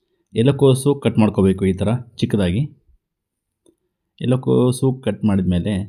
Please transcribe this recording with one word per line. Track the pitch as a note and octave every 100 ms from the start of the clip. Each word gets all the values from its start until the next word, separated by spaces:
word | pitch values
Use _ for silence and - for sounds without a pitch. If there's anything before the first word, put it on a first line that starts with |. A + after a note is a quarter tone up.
| _ _ _ A2
ಎಲೆಕೋಸು | B2+ C3+ C#3 C3 C#3+ C#3+
ಕಟ್ | A2+ A#2
ಮಾಡ್ಕೋಬೇಕು | G#2+ - F#2+ F#2+ F#2+
ಈ | F#2
ಥರ | G2+ B2 - -
ಚಿಕ್ಕದಾಗಿ. | B2+ G#2+ F2+ G2+ D3 - _ _ _ _ _ _ _ _ _ _ _ _ _ - A#2+
ಎಲೆಕೋಸು | B2+ C3 B2+ B2 B2+ C3+ C3 G#2+
ಕಟ್ | G2+ G#2+
ಮಾಡಿದ್ಮೇಲೆ | G2 F#2 F2+ E2+ F#2+